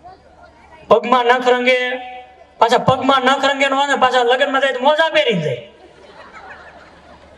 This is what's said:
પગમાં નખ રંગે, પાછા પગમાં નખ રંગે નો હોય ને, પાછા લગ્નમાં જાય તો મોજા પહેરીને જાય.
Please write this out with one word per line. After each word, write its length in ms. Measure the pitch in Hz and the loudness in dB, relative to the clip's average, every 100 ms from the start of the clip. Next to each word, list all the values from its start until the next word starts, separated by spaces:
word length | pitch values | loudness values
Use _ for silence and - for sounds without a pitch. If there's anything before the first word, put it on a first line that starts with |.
| 349 370 _ - - - - - - | -20 -20 _ -20 -20 -20 -20 -8 0
પગમાં 380 | 220 226 254 240 | 0 2 2 2
નખ 220 | 254 254 | 2 2
રંગે, 480 | 247 247 254 247 254 - - - - - - | 2 2 0 -2 -8 -12 -18 -20 -20 -10 -2
પાછા 200 | - 233 | 0 2
પગમાં 440 | - 226 254 262 | 0 -2 0 0
નખ 240 | 254 277 277 | 2 0 0
રંગે 220 | 277 277 | 0 -2
નો 80 | 269 | -2
હોય 120 | 285 | -2
ને, 80 | 262 | 0
પાછા 280 | 254 247 | 0 2
લગ્નમાં 380 | 240 254 277 269 | 0 0 0 -2
જાય 100 | 277 | -2
તો 80 | 247 | 0
મોજા 300 | 269 302 320 | 0 2 0
પહેરીને 320 | 311 247 185 | 0 0 -2
જાય. 260 | 147 123 - - - - - - - - - - - - - - - - - | -4 -8 -12 -20 -20 -20 -20 -20 -20 -20 -20 -20 -20 -20 -20 -20 -20 -20 -20